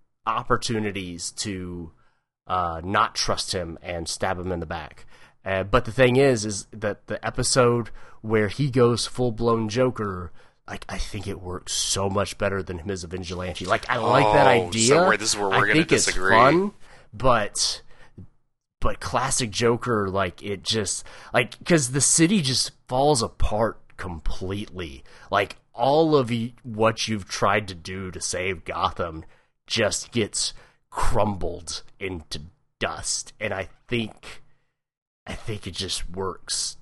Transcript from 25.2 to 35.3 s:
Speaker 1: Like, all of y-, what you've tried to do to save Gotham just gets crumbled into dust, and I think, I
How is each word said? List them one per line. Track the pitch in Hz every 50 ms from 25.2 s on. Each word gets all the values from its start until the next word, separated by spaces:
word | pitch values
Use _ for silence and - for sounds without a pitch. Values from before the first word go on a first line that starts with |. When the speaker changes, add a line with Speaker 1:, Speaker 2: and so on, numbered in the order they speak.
| - -
Speaker 1:
Like, | 95 101 - - - - _ _ -
all | 113 120 135 143 156 165 156 151
of | 139 127 110
y-, | 120 113 113 127 - -
what | - 123 107 107 110 110 110 - - -
you've | 110 104 92 -
tried | - - 120 101 101 107 104 95
to | 95
do | 85 78 92 92 98 95 92
to | 87 -
save | - - - 90 90 98 95 85 -
Gotham | - - 80 90 - - - 90 85 80 80 - - - _ _ _ _ _ _
just | - - 113 107 98 - - - -
gets | - 117 104 92 - - - - - - - _ _ _ _ _
crumbled | - - - - - 110 104 107 101 87 87 82 - 87 - - - - - - - -
into | 98 95 92 85 80 - - 76 73 85 _ _ _ _ _ -
dust, | 110 85 82 - - - - - - - - -
and | 104 104
I | 98 95 92 - - _ _ -
think, | 123 117 110 107 - - - - - - - - - _ _ _ _ _ _ _ _ _ _ _ _ _ -
I | -